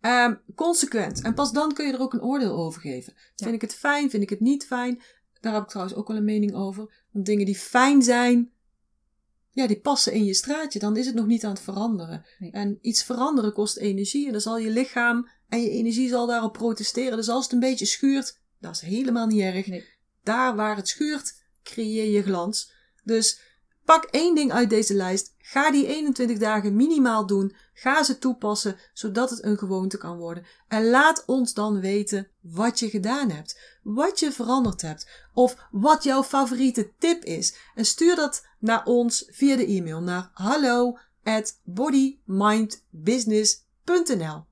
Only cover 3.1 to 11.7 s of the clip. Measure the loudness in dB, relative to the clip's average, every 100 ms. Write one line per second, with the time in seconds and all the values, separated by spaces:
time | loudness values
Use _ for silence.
3.1 | _ _ -12 -6 -6 -6 -4 -2 0 0
4.1 | 0 -2 0 0 0 -2 -4 -4 -6 -10
5.1 | _ _ _ -4 -4 -4 -8 -8 -8 -6
6.1 | -2 0 0 0 -2 -6 -8 -14 _ _
7.1 | -6 0 0 0 -2 -2 2 6 6 6
8.1 | 4 4 4 2 _ _ _ _ _ _
9.1 | _ _ _ _ -2 0 0 0 2 2
10.1 | 2 0 0 -2 -4 -4 -4 -2 -2 -2
11.1 | -2 0 0 0 -8 -8